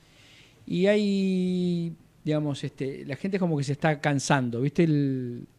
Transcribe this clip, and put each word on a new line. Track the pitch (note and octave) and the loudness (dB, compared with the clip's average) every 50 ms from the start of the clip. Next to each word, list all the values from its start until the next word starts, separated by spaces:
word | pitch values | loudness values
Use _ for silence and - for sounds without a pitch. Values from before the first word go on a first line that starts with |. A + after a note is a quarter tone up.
| _ _ _ - - - - - - - _ - - | _ _ _ -20 -20 -20 -20 -20 -20 -20 _ -18 -10
Y | - - F3 F#3 G3 | -6 -2 2 4 4
hay, | G#3+ G#3+ G#3+ G3+ G3 G3 G3 F#3+ F#3 F#3 F3+ F3+ F3+ F3+ F3+ F3+ F3 F3 E3+ E3+ D#3+ - - _ _ _ - | 4 4 2 2 2 2 2 2 0 0 0 0 0 0 0 0 0 -2 -2 -6 -8 -12 -18 _ _ _ -4
digamos, | D3+ D3+ D3+ D3+ D3 C#3 - - | -2 -2 0 0 -2 -4 -4 -6
este, | C#3 - - C#3 C3 C#3+ C3+ C#3 | -8 -8 -6 -8 -8 -8 -8 -10
la | C#3+ C3+ | -10 -8
gente | - - G3 F#3+ F#3+ | -6 -4 -4 -2 0
como | F#3 F3 D#3+ C#3+ | 0 0 0 0
que | C#3 | 0
se | B2+ | -2
está | C#3 - - D#3+ D3+ C#3+ | -2 0 0 0 0 2
cansando, | - D3+ C#3+ C3+ - - D#3 C#3 B2+ A#2+ A2+ A#2 | 0 0 0 0 2 2 2 2 2 0 -2 -2
¿viste? | C3 D3 - - E3+ | -2 0 2 2 4
El, | E3 D3+ D3 C#3+ C3+ C3+ C3 B2+ B2 A#2+ A#2+ - - _ | 4 4 4 2 2 0 -2 -4 -6 -8 -10 -12 -16 _